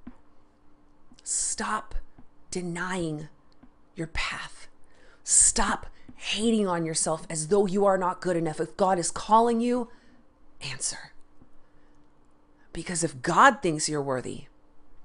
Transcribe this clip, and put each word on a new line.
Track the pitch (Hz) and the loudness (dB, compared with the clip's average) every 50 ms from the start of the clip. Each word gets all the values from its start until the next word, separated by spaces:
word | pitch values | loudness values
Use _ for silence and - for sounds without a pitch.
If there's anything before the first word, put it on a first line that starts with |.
| - - - - - - - - - - _ _ _ - - - - _ - - - - - - - | -16 -16 -18 -18 -20 -20 -20 -20 -20 -20 _ _ _ -20 -20 -20 -20 _ -20 -20 -20 -20 -20 -16 -10
Stop | - - - - - - - 214 214 214 214 - - - - - - - - - - - - - - | -6 -4 -4 -2 -4 -4 -4 -4 -4 -4 -6 -4 -2 -2 -2 -2 -4 -8 -16 -18 -18 -18 -20 -16 -8
denying | - 185 180 175 170 175 180 185 185 185 170 160 151 151 151 151 - - - - - - - - - - - - - | -8 -6 -6 -4 -4 -6 -4 -4 -4 -2 -2 -4 -4 -6 -8 -12 -16 -20 -20 -20 -20 -20 -20 -20 -20 -20 -20 -16 -10
your | - - - | -10 -8 -4
path. | - - - - 127 117 - - - - - - - - - - - - - - - - - | -4 -2 -2 -2 -4 -8 -10 -12 -14 -14 -16 -16 -16 -18 -18 -18 -20 -20 -20 -20 -20 -14 -4
Stop | - - - - - - - - - - - - - - - - - - | 2 4 6 6 6 4 2 2 0 0 -2 -6 -10 -14 -16 -18 -18 -16
hating | - - - - 202 214 233 226 220 208 185 | -12 -8 -6 -4 0 2 4 4 4 4 2
on | 175 170 165 | 2 0 0
yourself | 160 160 - - 170 156 160 - - | -2 -2 -2 0 0 -2 -2 -4 -6
as | 165 156 156 151 | -6 -6 0 2
though | 208 202 208 196 | 4 4 4 4
you | 180 202 202 | 2 4 4
are | 202 190 185 | 4 4 4
not | 185 180 180 - | 2 0 -2 -2
good | - 180 180 | -2 0 0
enough. | 165 165 156 151 - | 2 0 0 -2 -2
If | 160 160 - | -4 -4 0
God | - 202 185 190 175 | 2 2 4 4 2
is | 165 - | 0 -2
calling | - - - - 214 226 233 240 233 226 | -4 -4 2 4 6 6 6 6 4 2
you, | 240 240 240 247 233 - - - - - - - - - _ _ - - - - | 2 2 2 0 -2 -4 -8 -16 -20 -20 -20 -20 -20 -20 _ _ -20 -20 -16 -12
answer. | - - - - - - - - - - - - - - - - - - - - - - - - - - - - - - - - - - - _ _ _ - _ - - - | -10 -8 -8 -6 -6 -6 -6 -8 -12 -16 -16 -18 -18 -18 -20 -20 -20 -18 -18 -18 -18 -20 -20 -20 -20 -20 -20 -20 -20 -20 -20 -20 -20 -20 -20 _ _ _ -20 _ -20 -14 -12
Because | - 160 - 180 160 170 | -10 -8 -6 -4 -2 -2
if | 160 - 127 | -2 -4 -4
God | - 170 170 185 233 277 240 - | -2 2 6 8 8 8 8 6
thinks | - 180 156 151 - - | 2 -2 0 0 -2 -2
you're | 151 147 | -2 -2
worthy, | 139 139 131 127 120 - - - - - - - - - - - - - - - - | -2 -2 -2 -4 -4 -6 -10 -10 -12 -16 -20 -20 -20 -20 -20 -20 -18 -16 -16 -16 -14